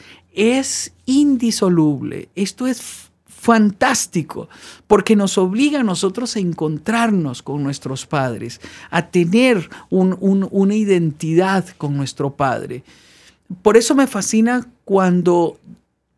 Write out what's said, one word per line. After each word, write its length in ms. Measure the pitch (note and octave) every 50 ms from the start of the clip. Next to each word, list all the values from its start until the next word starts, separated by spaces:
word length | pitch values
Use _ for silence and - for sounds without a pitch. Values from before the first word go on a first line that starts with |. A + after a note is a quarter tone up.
| - - - - _ _ _
es 600 | F#3 G#3+ A#3 B3+ C4+ C4 - - - - - - _ _
indisoluble. 1200 | - C4 C#4+ D4 D4 C4+ A#3 B3 A3+ - - G3+ F#3 F3 E3 D#3 D3+ D3 B2 - - - - - - _
Esto 320 | F#3 G3+ F#3 - - B3+ C4
es 120 | A#3+ -
f-, 300 | - - - - - - _ _ _
fantástico, 1200 | _ - - - A#3 A3+ A3 G#3+ G#3 G3 - B3 C#4 C4 - - - - F3 D3 - - - - - - - - - - - _
porque 300 | - G#3 G3+ G3 - A3
nos 240 | G#3 G3 F#3+ - G3+
obliga 400 | F#3 F#3 G3 A3+ C#4+ D4 D4+ C#4
a 40 | A#3+
nosotros 520 | G3+ F3 D#3+ G3 F#3 F#3 A#3+ B3+ - -
a 40 | A3
encontrarnos 1000 | F#3 F3 D#3+ - D#3+ D#3 D#3 D3 - - A3+ A#3 A#3 A3+ G#3 F3+ D#3 C3+ A#2+ -
con 220 | - - C#3 D3 C#3
nuestros 420 | C#3 C#3 - - C#3 C3+ C3 -
padres, 560 | - D#3+ C#3+ C3 B2+ A#2 G2+ A2+ A#2+ - - - - - - - -
a 180 | - F3 E3 -
tener 580 | - F3+ F3 E3+ G3 A#3 B3+ B3+ A#3 F3+ D#3+ - - - - _
un, 260 | F3+ F#3+ F#3 F#3 F3+ F3+
un, 280 | G3 F#3+ G3 G3 F#3+ -
una 240 | - G3 G3 G3 G#3
identidad 880 | A3 G#3+ G3+ F#3+ F3 E3 D#3 C#3+ - E3+ D#3+ D#3+ F3 F#3 F#3+ G3 F#3+ F#3 - - _
con 180 | D3+ C#3+ C#3+ C#3+
nuestro 380 | C#3 C3 - - C#3 C#3 C#3
padre. 480 | - C#3 C3 A#2 A2 - - B2 B2+ - _ - - _ _ _ _ _ - _ _ _ _ F#3 - -
Por 140 | G#3 G#3+ A#3
eso 180 | A#3 - D4
me 100 | C#4 C#4
fascina 640 | - - G3+ F#3+ - A3 A3 A3+ A#3+ B3 B3 A#3+ - - _ _
cuando 720 | - G3 F#3+ F#3+ F3+ F3+ F3+ E3+ F3+ F3 F3 E3+ - - - _ - - - _ _ _ _ _ _ _